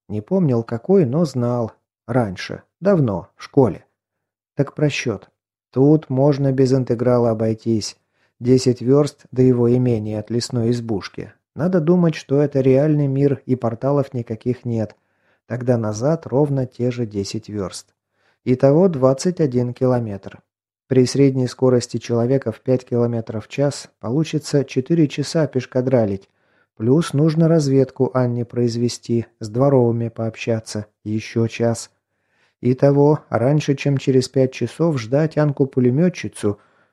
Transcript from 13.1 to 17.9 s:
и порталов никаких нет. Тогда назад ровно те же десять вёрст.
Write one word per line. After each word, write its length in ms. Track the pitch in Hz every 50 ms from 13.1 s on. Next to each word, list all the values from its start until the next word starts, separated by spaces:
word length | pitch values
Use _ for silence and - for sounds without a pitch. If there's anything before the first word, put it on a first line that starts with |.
| 135 135 143 143 135 - -
и 80 | - 127
порталов 580 | 120 - 113 113 - - 135 143 143 135 - -
никаких 520 | 123 117 - 113 110 - 127 123 - -
нет. 320 | 123 117 113 107 104 - _ _ _ _ _ _ _ _ _ _
Тогда 300 | - 113 120 120 123 123
назад 500 | 117 113 107 107 107 120 147 165 160 -
ровно 400 | 113 117 135 151 143 139 135 123
те 240 | - _ - 120 123
же 140 | 120 123 120
десять 440 | 107 104 101 98 - - 113 - -
вёрст. 460 | 104 104 95 87 - - - _